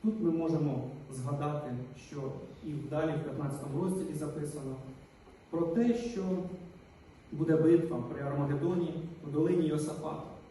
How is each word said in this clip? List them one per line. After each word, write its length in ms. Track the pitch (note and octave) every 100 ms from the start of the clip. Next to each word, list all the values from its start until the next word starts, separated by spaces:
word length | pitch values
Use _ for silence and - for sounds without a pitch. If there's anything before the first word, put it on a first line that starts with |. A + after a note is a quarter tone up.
Тут 200 | A3 G#3+
ми 100 | E3+
можемо 580 | D#3+ E3 D#3+ D3 B2+ B2+ - -
згадати, 600 | C3 B2+ C#3+ D3 D3 B2+ B2 B2+ - -
що 100 | C#3+ C3+ C#3 - - D#3+
і 60 |
далі 400 | C#3+ - D3+ D#3+
в 120 | C#3+
п'ятнадцятому 600 | - C#3 C#3+ - D3 C#3
розділі 300 | F#3 F#3 -
записано 600 | D3 D3+ D#3 D3 D3 C3+ B2+ B2+ - - - - - -
про 120 | E3
те, 360 | E3+ G3 A#3+ A3+
що 260 | - G3 F#3 F#3 - - - - - - - - -
буде 240 | C#3+ D#3+ D#3
битва 480 | D#3+ E3+ - - -
при 80 | C#3
Армагеддоні 720 | C#3 C#3+ C#3+ C#3+ E3+ F3+ E3 E3 D#3+ - D3+
у 20 |
долині 380 | C#3+ F3 F3+ D#3
Йосафата. 560 | D3+ - - D3+ - - - -